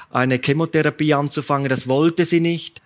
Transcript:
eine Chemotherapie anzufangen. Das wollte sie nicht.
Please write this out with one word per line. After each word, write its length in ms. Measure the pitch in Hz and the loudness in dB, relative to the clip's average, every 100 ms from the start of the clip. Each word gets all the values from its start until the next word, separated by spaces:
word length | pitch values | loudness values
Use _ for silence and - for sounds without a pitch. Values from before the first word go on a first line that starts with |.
| - | -6
eine 300 | 123 127 123 | -2 0 0
Chemotherapie 720 | 135 147 160 160 151 - 151 | 0 0 0 0 0 0 0
anzufangen. 540 | 143 143 - - 139 139 | 2 0 -4 -2 -2 0
Das 180 | 127 127 | -2 0
wollte 380 | 135 165 170 | 2 2 2
sie 160 | 160 170 | 0 2
nicht. 420 | 170 165 - - | 0 -2 -8 -18